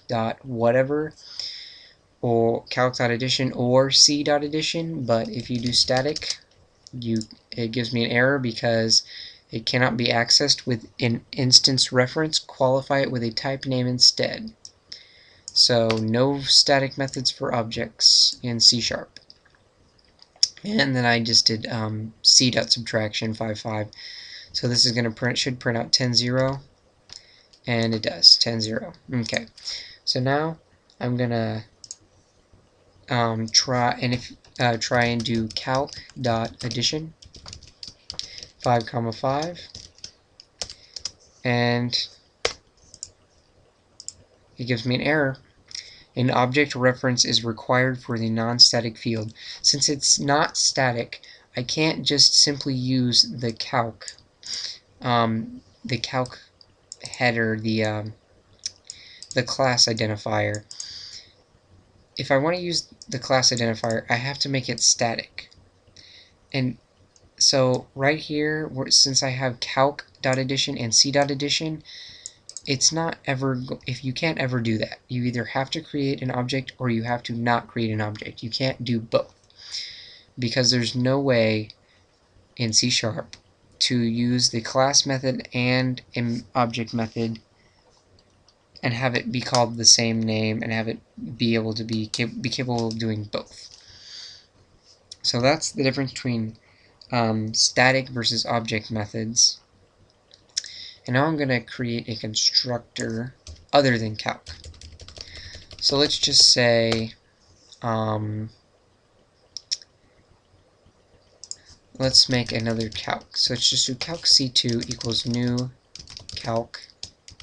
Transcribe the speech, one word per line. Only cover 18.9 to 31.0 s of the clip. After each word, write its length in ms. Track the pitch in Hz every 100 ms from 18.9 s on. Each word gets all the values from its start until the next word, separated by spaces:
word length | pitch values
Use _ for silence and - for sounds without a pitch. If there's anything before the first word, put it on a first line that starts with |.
| - - - _ - _ _ _ _ _ _ _ _ _ - - -
And 320 | 208 214 139 127
then 100 | 120
I 140 | 117
just 260 | 113 113 -
did, 220 | 110 -
um, 480 | 117 107 107 110 -
C 260 | - - 127
dot 220 | 135 -
subtraction 640 | 123 113 113 107 - 113 110
five 240 | 113 107
five. 300 | 117 107 107 - - - - - -
So 140 | - 123
this 200 | 123 123
is 40 |
gonna 200 | 120 117
print, 260 | 113 123 117
should 220 | 139 123
print 180 | 127 117
out 140 | 117
ten 240 | - 127 117
zero, 460 | 123 127 135 139 - _ _ _ - - - _ _ - -
and 260 | 117 113
it 80 | 110
does, 340 | 120 - - -
ten 200 | 117 117
zero. 340 | 110 110 180 - -
Okay, 320 | 127 110 - - - - - - -
so 160 | - 131
now 380 | 131 143 160 160 _ _ _
I'm 160 | -